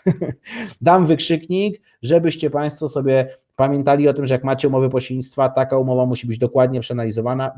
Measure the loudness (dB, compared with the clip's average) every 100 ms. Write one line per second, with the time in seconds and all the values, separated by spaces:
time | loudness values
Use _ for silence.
0 | -2 -2 -4 -10 -14 -12 -12 0 4 6
1 | 4 2 0 -2 -2 -2 -2 -6 _ -10
2 | 2 2 2 -2 -4 -2 -4 -6 -6 -2
3 | 2 2 0 -8 _ -2 0 2 2 4
4 | 2 0 -2 -2 -2 0 0 2 2 0
5 | -4 -8 -6 0 0 2 0 0 0 0
6 | 0 -2 -4 -2 0 2 2 0 -6 -4
7 | -4 -4 -4 -4 -6